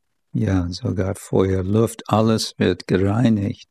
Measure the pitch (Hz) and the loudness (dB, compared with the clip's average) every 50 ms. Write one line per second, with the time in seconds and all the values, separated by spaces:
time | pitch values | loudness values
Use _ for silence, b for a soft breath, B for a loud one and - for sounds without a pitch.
0 | _ _ _ _ _ _ - 123 113 101 95 92 87 87 87 - - 104 95 92 | _ _ _ _ _ _ -4 -2 0 0 0 0 -2 -4 -6 -6 -6 -4 -2 -2
1 | 95 95 - - - - - 104 95 95 95 95 92 95 101 110 117 110 - - | -2 -4 -6 -8 -6 0 2 2 2 2 0 -2 -2 0 0 0 0 0 -2 -8
2 | - - 107 107 110 113 110 107 - - - - 104 95 90 - - - - 92 | -4 0 0 2 2 2 2 0 -2 -6 -2 0 0 0 0 -2 -2 -2 0 2
3 | 95 101 101 117 127 117 110 101 98 101 - - - - | 2 2 2 2 2 2 2 2 0 -4 -6 -8 -14 -8